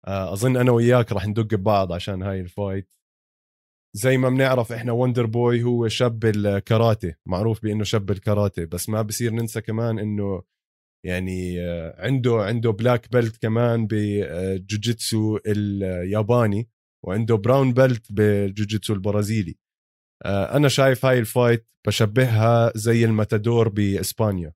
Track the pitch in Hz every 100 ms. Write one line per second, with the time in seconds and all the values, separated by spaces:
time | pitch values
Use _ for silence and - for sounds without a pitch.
0 | - 98 90 98 127 127 127 117 117 123
1 | 113 101 101 104 107 104 101 101 95 85
2 | - 95 95 95 90 - 101 98 92 _
3 | _ _ _ _ _ _ _ _ _ 101
4 | 127 131 127 131 135 127 113 117 120 117
5 | 127 123 113 117 120 120 120 120 113 -
6 | 123 113 113 104 101 98 - 113 117 107
7 | 87 - - 92 113 110 107 107 101 113
8 | 98 98 - 104 101 - 82 87 - 110
9 | 107 107 117 113 113 113 110 110 117 110
10 | 107 104 101 92 - _ _ _ _ _
11 | 90 90 92 92 90 87 87 85 82 -
12 | 101 135 120 117 98 117 113 101 117 120
13 | - 123 113 - 113 113 120 117 107 107
14 | 104 101 78 82 95 95 98 107 113 113
15 | - 110 107 107 107 104 104 98 95 90
16 | 92 104 107 120 110 101 117 _ _ _
17 | 85 98 113 113 113 135 131 123 131 117
18 | _ 104 104 101 98 101 104 107 - 101
19 | 101 104 101 110 85 - _ _ _ _
20 | _ _ - 98 98 143 143 - 135 123
21 | 131 127 110 123 120 117 _ _ - -
22 | 107 113 127 110 113 117 117 113 113 117
23 | 113 110 104 110 110 117 110 101 101 98
24 | 95 - 110 95 80